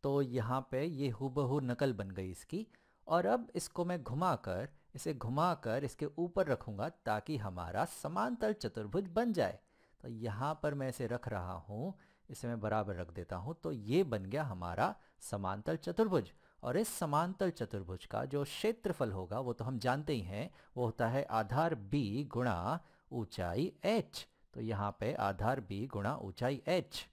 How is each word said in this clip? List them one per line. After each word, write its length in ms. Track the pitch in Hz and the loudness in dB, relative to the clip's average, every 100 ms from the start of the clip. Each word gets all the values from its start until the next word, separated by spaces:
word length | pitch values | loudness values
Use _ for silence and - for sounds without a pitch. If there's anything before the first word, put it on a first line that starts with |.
तो 180 | 139 143 | 4 4
यहाँ 380 | 135 123 110 127 131 | 4 2 2 0 0
पे 120 | 131 | 0
ये 260 | 156 147 139 | 0 0 0
हूबहू 480 | 104 135 127 131 143 | 0 -2 2 2 2
नकल 320 | 131 123 139 | 2 2 2
बन 180 | 107 98 | 2 -2
गई 180 | 95 95 | -4 -6
इसकी, 340 | 92 - 180 220 - _ _ - | -6 -6 -6 -6 -14 _ _ 2
और 180 | 165 180 | 4 6
अब 220 | 247 233 - | 2 2 -4
इसको 300 | - - 175 | -4 -2 -2
मैं 160 | 180 | -2
घुमाकर, 640 | 127 131 180 135 - 90 131 - _ - | -2 0 2 2 0 -4 -4 -10 _ -8
इसे 180 | - | -4
घुमाकर 720 | 139 110 135 175 156 120 117 | -4 -2 2 2 2 0 0
इसके 240 | 139 - 147 - | -2 -4 -6 -2
ऊपर 300 | 175 175 170 | -2 2 2
रखूँगा 420 | 123 - 101 131 - - | 2 0 -4 -6 -4 0
ताकि 320 | 107 - 139 | 0 0 -2
हमारा 460 | 104 90 85 92 165 | -2 -4 -4 0 0
समांतर 600 | - - 175 233 240 214 | -2 -6 -2 -2 0 0
चतुर्भुज 540 | 214 110 - 104 160 196 | 0 -2 -4 -2 -2 0
बन 240 | 175 240 | 0 2
जाए। 260 | 185 104 - _ _ _ _ | 2 2 0 _ _ _ _
तो 60 | 127 | -10
यहाँ 460 | 117 113 104 135 156 | -4 -4 -2 -2 0
पर 100 | 151 | 0
मैं 160 | 143 131 | 0 -2
इसे 180 | 120 120 | -2 -2
रख 200 | 120 - | -2 -2
रहा 240 | 104 90 90 | -4 -2 -6
हूँ, 340 | 82 104 165 190 - _ _ | -6 -6 -6 -6 -16 _ _
इसे 180 | - 123 | -8 -4
मैं 120 | 117 | -2
बराबर 360 | 107 107 104 90 | 2 2 0 -2
रख 180 | 85 | -4
देता 220 | 85 87 92 | -6 -6 -4
हूँ। 180 | 104 165 | -6 -6
तो 160 | 160 | -6
ये 320 | 139 104 147 180 | -6 0 2 2
बन 200 | 113 95 | 0 -2
गया 180 | 127 151 | -2 -2
हमारा 480 | 95 87 87 151 220 - _ | -4 -4 2 2 0 -14 _
समांतर 520 | - 101 95 101 110 160 | -6 -4 -2 -2 -2 -2
चतुर्भुज, 540 | - 170 226 180 95 - _ _ | -2 2 4 4 2 -8 _ _
और 140 | 123 143 | 0 0
इस 120 | 226 | 0
समांतर 600 | - 165 147 175 185 185 | 0 2 2 2 2 0
चतुर्भुज 540 | 165 113 104 90 92 - | 0 -4 -4 -6 -8 -4
का 180 | 107 135 | -4 -2
जो 180 | 143 | -2
क्षेत्रफल 680 | 143 - 220 226 202 175 120 | -2 0 0 0 -2 0 0
होगा 280 | 95 90 104 | 0 -2 -2
वो 140 | 131 | -2
तो 120 | 113 113 | -2 -2
हम 120 | 127 | 0
जानते 340 | 127 135 151 | 2 2 2
ही 80 | 135 | -2
हैं, 280 | 87 101 156 - - - | -2 -6 -6 -10 -12 0
वो 100 | 120 | 0
होता 220 | - 117 | 2 2
है 160 | 131 139 | 2 2
आधार 440 | 113 107 123 165 151 | 0 2 2 2 0
बी 480 | 98 143 110 110 143 | 0 2 2 0 -2
गुणा 500 | 117 123 90 92 170 - - _ | 0 2 2 0 -2 -6 -20 _
ऊंचाई 600 | 123 107 - 87 90 175 - - | -6 -4 -2 0 2 0 0 2
एच। 400 | 220 - - - _ - | 2 0 -8 -14 _ -18
तो 80 | - | -6
यहाँ 340 | 113 104 101 - | -2 0 0 0
पे 140 | 107 - | -2 2
आधार 440 | 101 92 107 135 | 0 2 2 2
बी 240 | 95 98 127 | -2 -4 -4
गुणा 280 | 107 101 143 | -2 -2 -2
ऊंचाई 440 | 98 95 123 139 - | -6 -2 0 0 2
एच। 380 | 180 - - - | 0 0 -8 -12